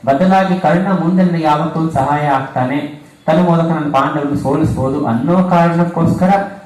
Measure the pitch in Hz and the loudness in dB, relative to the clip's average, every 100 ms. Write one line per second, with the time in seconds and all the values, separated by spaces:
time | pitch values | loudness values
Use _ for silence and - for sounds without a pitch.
0 | 113 139 185 190 185 180 - 175 196 175 | 0 2 4 4 2 0 0 0 0 0
1 | 165 185 180 165 151 147 156 165 160 139 | 0 2 2 2 0 0 -2 -4 -2 -2
2 | - 147 147 135 - 131 127 139 147 - | -2 -2 0 -2 -2 -4 -2 -4 -6 -12
3 | - - - 160 180 165 165 156 147 135 | -20 -10 -2 2 2 2 0 -2 -2 -2
4 | 139 151 139 - 135 151 160 - 131 139 | -2 -2 -2 -2 -2 0 0 0 -2 -2
5 | - 117 156 180 185 175 170 165 170 - | -2 -2 0 2 2 2 2 2 -2 0
6 | 165 - 185 196 196 - | 0 2 2 2 -2 -10